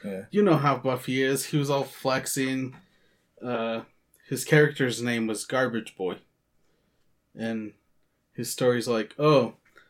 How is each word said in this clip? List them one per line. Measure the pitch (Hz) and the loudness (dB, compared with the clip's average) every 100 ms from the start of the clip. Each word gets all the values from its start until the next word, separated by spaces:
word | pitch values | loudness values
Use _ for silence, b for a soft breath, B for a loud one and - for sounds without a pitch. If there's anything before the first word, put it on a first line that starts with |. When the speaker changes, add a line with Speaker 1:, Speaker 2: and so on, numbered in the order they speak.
Speaker 1:
Yeah. | 101 95 - | -10 -10 -2
Speaker 2:
You | 202 | 2
know | 202 147 | 4 4
how | 143 127 | 4 0
Buffy | 131 127 - 131 | 0 -2 -2 0
is. | 135 135 - | 0 0 -2
He | 151 | -2
was | 139 | 0
all | 139 | 0
flexing. | 135 - 135 131 127 139 131 131 131 - b b b b b _ | -2 -6 -2 -2 -2 -4 -2 -2 -6 -10 b b b b b _
Uh, | 120 120 113 113 113 _ _ _ - | -6 -4 -4 -6 -10 _ _ _ -10
his | 131 | -8
character's | - 151 147 143 131 113 | 4 6 6 2 -2 -2
name | 120 117 110 | -2 -2 -2
was | 104 | -4
Garbage | - 131 127 113 104 - | -4 -2 0 -2 -8 -6
Boy. | 92 - _ _ _ _ _ _ _ _ _ _ _ | -6 -6 _ _ _ _ _ _ _ _ _ _ _
And | - 113 113 107 - _ _ _ _ _ | -8 -6 -6 -8 -14 _ _ _ _ _
his | - 117 | -10 -8
story's | - 127 120 123 | 0 2 2 0
like, | 113 107 - | -2 -2 0
"Oh, | 151 147 113 - _ b | 4 4 4 -4 _ b